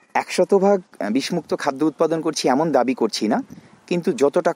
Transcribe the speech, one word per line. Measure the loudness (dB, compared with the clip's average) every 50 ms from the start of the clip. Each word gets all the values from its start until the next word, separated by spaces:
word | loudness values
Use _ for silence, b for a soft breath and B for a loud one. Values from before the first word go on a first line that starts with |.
| B B -4
একশতভাগ, | -4 -4 -2 -2 -2 0 2 2 2 4 4 2 2 0 _ -12 -8
আহ, | -6 -2
বিষমুক্ত | -2 -2 -2 -2 -4 -4 -4 -4 -6 -2
খাদ্য | -2 -4 -2 0 -2
উৎপাদন | -2 0 0 0 0 0 -2
করছি | -4 -4 -4 -2 0 0
এমন | 2 2 2 2
দাবি | 2 2 2 2 0
করছি | 0 -2 -2 -2 -2 -2 -2
না, | -2 -2 -4 -8 B B B B B B B
কিন্তু | -4 -4 -2 -2 -2
যতটা | 0 2 2 2 2 2 0 0 -4